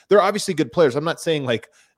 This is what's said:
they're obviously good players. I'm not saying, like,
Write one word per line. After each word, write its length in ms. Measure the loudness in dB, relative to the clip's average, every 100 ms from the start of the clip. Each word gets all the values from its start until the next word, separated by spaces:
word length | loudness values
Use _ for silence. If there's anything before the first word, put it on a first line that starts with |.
| 0
they're 100 | 4
obviously 320 | 4 0 -4
good 180 | -4 -2
players. 260 | 2 2 2
I'm 80 |
not 140 | -4 -6
saying, 280 | -4 -4 -2
like, 240 | -4 -6 _ _